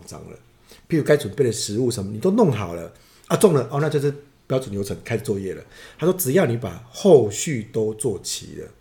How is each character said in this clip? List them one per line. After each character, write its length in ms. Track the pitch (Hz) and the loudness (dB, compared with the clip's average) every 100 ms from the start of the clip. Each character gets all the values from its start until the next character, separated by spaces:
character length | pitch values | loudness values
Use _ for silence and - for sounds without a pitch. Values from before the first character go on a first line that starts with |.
| 87 | -14
张 140 | 80 85 | -18 -18
了。” 60 | 80 _ _ _ - - | -20 _ _ _ -20 -4
譬 80 | 165 | -2
如 60 | |
该 140 | - 147 | 2 2
准 160 | 104 | 2
备 100 | - | 0
的 60 | 123 | 0
食 280 | 107 - 104 | 0 -4 -2
物 120 | 127 | 0
什 140 | 113 | -2
么， 80 | 95 | -6
你 60 | 107 | -2
都 120 | 139 | 0
弄 220 | 214 196 | 4 4
好 220 | 107 90 | 2 -4
了 180 | 85 82 - _ _ - | -8 -12 -16 _ _ -4
啊， 100 | 160 | 4
中 160 | 208 | 4
了， 120 | 151 120 | 4 0
哦， 80 | 143 | -2
那 80 | 151 | 0
就 100 | 147 | 0
是 160 | 143 139 - _ - | -2 -4 -12 _ -4
标 120 | 131 | -4
准 120 | 101 | -2
流 140 | 98 | -6
程， 120 | 95 98 | -6 -8
开 120 | - 113 | -6 -6
始 80 | |
作 140 | 110 98 | -4 -4
业 160 | 95 | -6
了。 80 | 76 - - - - | -10 -14 -20 -20 -2
他 80 | 160 | -2
说 60 | 185 | 0
，“只 160 | 131 | 0
要 140 | 156 151 | 2 2
你 100 | 117 | 0
把 260 | 95 85 - | -6 -10 -16
后 400 | - 202 151 107 | 0 8 8 6
续 400 | 101 - 127 110 | -2 -4 -4 -4
都 200 | 113 110 | -4 -4
做 240 | 110 123 92 | -2 -4 -4
齐 380 | - - - 76 | -8 -10 -10 -14
了 80 | 76 - | -16 -18